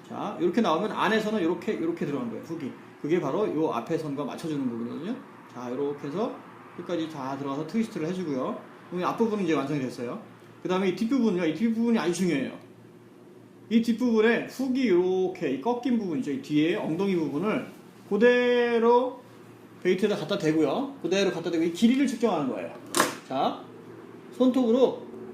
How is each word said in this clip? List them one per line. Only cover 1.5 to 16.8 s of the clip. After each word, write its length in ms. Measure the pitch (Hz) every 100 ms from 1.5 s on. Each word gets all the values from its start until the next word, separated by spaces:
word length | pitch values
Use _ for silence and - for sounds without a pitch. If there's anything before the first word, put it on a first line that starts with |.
| 180 - 180
요렇게 240 | 165 165 147
들어간 240 | 139 117
거예요, 140 | 107
훅이. 280 | - 170 127 - - -
그게 180 | 147 180
바로 280 | 139 170 208 147
요 160 | 156
앞에 260 | 113 117 160
선과 280 | 151 139 135
맞춰주는 440 | 87 165 147 127
부분이거든요. 460 | 117 120 123 185 269 - - -
자, 180 | 123 123
요렇게 360 | 127 143 143 147
해서 280 | 170 262 - - - - -
끝까지 320 | 175 175 156
다 280 | 151 131 139
들어가서 280 | 139 139 156
트위스트를 400 | 220 214 165 156
해주고요. 520 | 185 165 131 160 - - - -
그럼 120 | 180
이 20 |
앞부분은 420 | 151 143 220 208 170
이제 80 |
완성이 260 | 143 139 147
됐어요. 400 | 127 120 120 117 - - - -
그 60 | 170
다음에 220 | 185 196
이 60 | -
뒷부분은요, 500 | 226 277 226 180 165
이 80 |
뒷부분이 440 | 156 233 226 233 220
아주 160 | 156
중요해요. 380 | 170 180 143 113 - - - - - - - - - - - -
이 120 | 226
뒷부분에 640 | 226 226 247 220 220 226 269
훅이 420 | - 262 254 247
요렇게 600 | 175 185 185 185 - 156
이 100 | 131
꺾인 380 | 233 240 269 233
부분 180 | 190 139
있죠, 140 | 143
이 100 | 135
뒤에 340 | - 147 160
엉덩이 400 | 208